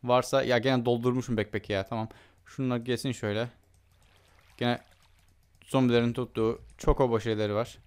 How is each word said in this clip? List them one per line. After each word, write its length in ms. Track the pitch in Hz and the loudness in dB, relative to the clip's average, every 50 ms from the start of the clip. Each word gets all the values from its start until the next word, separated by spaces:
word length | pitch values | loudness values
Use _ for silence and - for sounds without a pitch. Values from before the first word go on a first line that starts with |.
| - | 2
Varsa 380 | 123 123 127 123 - - 135 131 | 4 2 2 2 2 0 0 2
ya 160 | 117 123 120 | 4 2 2
gene 260 | 110 135 131 123 117 | 2 2 0 2 2
doldurmuşum 520 | 123 120 117 117 123 123 127 120 - 120 | 2 0 2 2 0 0 0 -2 -2 -2
backpack'i 360 | 110 104 - - 104 - - 104 | -2 -2 -2 -4 -8 -4 -2 -2
ya. 140 | 98 95 | -2 -2
Tamam. 220 | - - 113 110 110 - - - _ _ _ _ | -4 -6 -6 -6 -8 -10 -18 -20 _ _ _ _
Şunlar 300 | - - - 135 127 123 | -20 -10 -6 -4 -4 -4
gelsin 360 | 120 117 123 123 117 - 139 120 | -4 -2 -4 -4 -4 -2 -6 -6
şöyle. 360 | - - 107 101 107 120 127 - _ _ _ _ _ _ _ _ _ _ _ _ _ _ _ _ _ _ _ - | -4 -4 -4 -2 -2 -4 -6 -8 _ _ _ _ _ _ _ _ _ _ _ _ _ _ _ _ _ _ _ -10
Gene 240 | - 120 123 120 - - _ _ _ _ _ _ _ _ _ _ _ _ _ _ _ - | -4 -2 -2 -2 -2 -6 _ _ _ _ _ _ _ _ _ _ _ _ _ _ _ -18
zombilerin 460 | - - 135 131 123 117 120 117 120 117 | -2 0 2 2 4 4 4 2 2 -2
tuttuğu 480 | 123 123 117 _ - 110 110 117 - - - - - | -4 -6 -6 _ -2 0 0 0 -4 -10 -20 -18 -4
çokobo 420 | - - 147 - 139 123 117 110 | 0 0 2 2 2 2 2 0
şeyleri 340 | 107 117 110 107 107 104 104 | 0 -2 -2 -2 -2 -2 -2
var. 240 | 104 117 - - - _ | -2 -4 -4 -8 -20 _